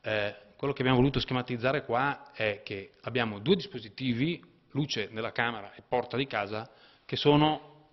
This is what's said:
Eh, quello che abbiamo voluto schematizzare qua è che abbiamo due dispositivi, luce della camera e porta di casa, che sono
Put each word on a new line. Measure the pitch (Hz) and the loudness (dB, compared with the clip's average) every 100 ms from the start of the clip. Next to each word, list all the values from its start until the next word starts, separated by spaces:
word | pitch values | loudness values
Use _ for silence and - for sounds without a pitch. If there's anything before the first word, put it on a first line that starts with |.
Eh, | 110 107 104 - - | -2 -2 -2 -8 -20
quello | - 139 | -6 -6
che | - | 0
abbiamo | 127 127 | 4 6
voluto | 135 131 | 6 4
schematizzare | - 127 123 120 123 143 - | -2 -4 -2 -2 0 0 0
qua | 117 139 127 - | 0 0 -4 -12
è | - 110 101 | -2 -2 -2
che | - 101 95 _ | -8 -10 -10 _
abbiamo | - 120 113 101 | -6 -2 -2 -2
due | 117 185 | 0 0
dispositivi, | - 123 107 - 131 117 151 170 - _ _ | 0 -12 -12 -6 -2 0 0 -2 -10 _ _
luce | 135 147 120 101 | -4 -2 -4 -6
della | 110 113 | -6 -6
camera | - 120 113 101 | -2 -2 -2 -12
e | - - | -18 -2
porta | 123 120 117 | -2 0 -2
di | 139 | -2
casa, | 113 101 107 117 - - _ - | -2 -4 -6 -10 -16 -20 _ -8
che | - | 2
sono | 147 147 156 151 - - _ | 6 6 6 2 -8 -20 _